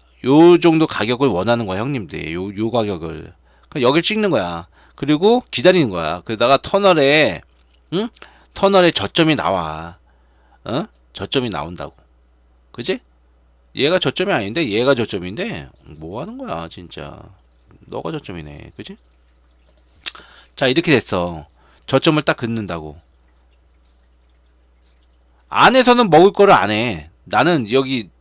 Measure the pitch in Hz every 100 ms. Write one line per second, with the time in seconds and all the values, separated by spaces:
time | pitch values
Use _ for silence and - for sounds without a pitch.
0 | _ _ 117 143 170 175 170 160 156 -
1 | 107 120 135 90 98 117 107 92 123 139
2 | 87 78 80 82 95 98 113 120 107 90
3 | 80 78 85 - _ _ _ 156 120 147
4 | 165 214 208 135 87 85 87 _ _ -
5 | 135 151 196 240 - - 147 185 131 90
6 | 80 87 - 110 117 135 - 196 202 170
7 | 139 151 135 80 - _ _ _ _ 170
8 | 233 - - _ _ - 196 196 175 -
9 | 202 - 160 139 82 95 82 78 85 87
10 | _ _ _ _ _ _ - 123 214 _
11 | _ - 95 135 123 85 78 87 71 -
12 | _ _ _ _ _ _ _ - 135 247
13 | _ _ _ _ _ _ _ - 135 180
14 | 147 - 185 165 101 120 143 101 127 139
15 | - 95 90 110 220 135 71 _ 78 76
16 | 80 101 175 254 262 82 85 - 85 -
17 | 73 69 76 95 _ _ _ - - 110
18 | 160 156 - 87 73 73 73 - - 202
19 | _ _ _ _ _ _ _ _ _ _
20 | - - - - - - 135 131 165 131
21 | - 95 87 82 71 _ _ _ - 135
22 | 165 151 143 - 117 113 101 85 78 76
23 | _ _ _ _ _ _ _ _ _ _
24 | _ _ _ _ _ _ _ _ _ _
25 | _ _ _ _ - - 156 254 247 240
26 | 226 151 190 196 202 147 101 107 120 90
27 | 76 _ - 107 143 170 107 123 131 131
28 | 98 _